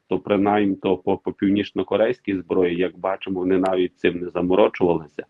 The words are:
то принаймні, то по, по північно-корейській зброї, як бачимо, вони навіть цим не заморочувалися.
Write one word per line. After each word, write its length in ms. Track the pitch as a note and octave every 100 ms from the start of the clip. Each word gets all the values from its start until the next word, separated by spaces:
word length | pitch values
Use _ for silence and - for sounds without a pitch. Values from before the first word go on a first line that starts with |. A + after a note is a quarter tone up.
| -
то 120 | F#2+
принаймні, 560 | - G2+ G2+ G#2 G2+ F#2+
то 220 | G2 F#2
по, 200 | - F#2+
по 140 | -
північно-корейській 1040 | - G2+ G2+ G2 F#2+ F#2+ G2+ A2+ B2+ - G2
зброї, 400 | E2+ F2+ F2+ E2+
як 240 | F2+ F2
бачимо, 400 | F#2+ G2 - F#2+
вони 180 | F#2 F#2+
навіть 420 | F#2 F#2 F2+ _
цим 200 | F2 E2+
не 100 | F2
заморочувалися. 960 | F2+ F2 F#2+ G#2+ - F2+ E2 D#2 - -